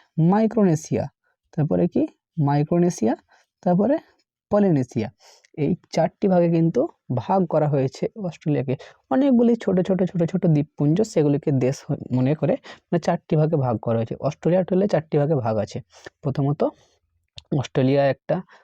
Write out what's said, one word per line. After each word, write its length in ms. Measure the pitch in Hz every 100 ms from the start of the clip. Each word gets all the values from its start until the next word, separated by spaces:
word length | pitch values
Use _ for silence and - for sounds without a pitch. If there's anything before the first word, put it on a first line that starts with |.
| _ -
মাইক্রোনেশিয়া, 880 | 160 202 220 226 196 156 - 143 139 _ _ _ _
তারপরে 320 | - 151 175 175
কি? 160 | 247 302 - _ -
মাইক্রোনেশিয়া, 720 | 139 147 156 175 175 175 220 311 _ _ _ _
তারপরে 320 | 190 180 208 311 - _ _ _ _
পলিনেশিয়া। 580 | 208 202 151 123 123 107 - - _ _
এই 180 | - 143 180 _
চারটি 360 | - 165 - 202
ভাগে 220 | 180 170
কিন্তু 320 | 165 165 202 330 - _ 123
ভাগ 260 | - 190 175
করা 220 | 156 147
হয়েছে 360 | 143 135 - - 226
অস্ট্রেলিয়াকে। 600 | 185 - - 147 139 123 - _ _
অনেকগুলি 440 | 262 277 240 233 233
ছোট 220 | - 185
ছোট, 200 | 180 185
ছোট 180 | 185 180
ছোট 200 | 165 180 180
দ্বীপপুঞ্জ, 520 | 151 143 _ 147 170
সেগুলিকে 480 | 220 - 151 143 -
দেশ 240 | 135 127 143
হ-, 220 | - 143 -
মনে 200 | 123 127 156
করে, 200 | 143 - - -
মানে, 200 | _ 175
চারটি 340 | - 170 - 156
ভাগে 200 | 156 160
ভাগ 200 | 131 110
করা 200 | - 113
হয়েছে। 180 | 113 -
অস্ট্রেলিয়া 420 | - - 175 180
টোটালে 240 | 175 185 202
চারটি 280 | 165 160 156
ভাগে 180 | 147 156
ভাগ 200 | 113 110
আছে। 200 | 101 117 - - - _
প্রথমত 400 | 147 135 139 151 269 - _ _ _ _ _ - _ 151
অস্ট্রেলিয়া 460 | - - 131 139 139
একটা, 300 | 135 - 160 - -